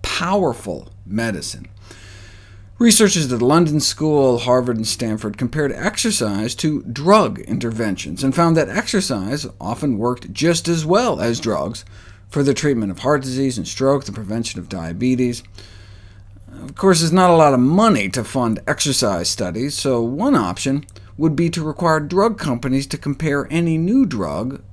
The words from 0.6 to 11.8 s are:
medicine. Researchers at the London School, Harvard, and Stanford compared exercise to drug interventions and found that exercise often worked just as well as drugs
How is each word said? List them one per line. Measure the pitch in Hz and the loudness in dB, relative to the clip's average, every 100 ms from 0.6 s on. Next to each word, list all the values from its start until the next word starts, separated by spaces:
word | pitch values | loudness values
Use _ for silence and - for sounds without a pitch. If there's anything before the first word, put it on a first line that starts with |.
| 101 80 - - - | -8 -10 -12 -18 -6
medicine. | 104 117 90 - - - - - - - - - - - - - - | -4 -2 -4 -8 -12 -16 -20 -20 -20 -20 -20 -20 -20 -20 -20 -20 2
Researchers | 233 - 208 165 139 | 6 6 4 2 0
at | 120 | 2
the | 185 | 4
London | 160 165 151 | 6 4 2
School, | - - 156 147 131 120 | -2 -2 2 4 4 4
Harvard, | 120 127 123 113 | 2 2 2 -2
and | 110 | -4
Stanford | - 113 107 107 98 | -4 -4 -4 -6 -4
compared | 127 156 143 | -4 -2 -4
exercise | - 196 - 226 - 107 101 110 - | -2 -4 -2 -2 0 -2 -2 -4 -2
to | 156 151 | -2 -2
drug | - 117 160 214 143 98 | -6 -4 4 6 4 -4
interventions | - - 117 110 107 92 - 92 | -6 -4 -2 -4 -4 -4 -6 -2
and | 135 131 | 0 2
found | 170 165 | 4 4
that | 147 | 0
exercise | 180 - 208 - 113 95 147 143 - | -4 -2 -2 -2 -4 -4 -6 -8 -10
often | 90 113 147 107 | -8 -4 -2 0
worked | 120 123 - | -2 -2 -8
just | 107 160 170 165 | 0 2 2 0
as | 170 151 | -2 2
well | 190 247 139 | 2 2 0
as | 113 117 | -2 -2
drugs | 117 87 80 - | -2 -2 -4 -6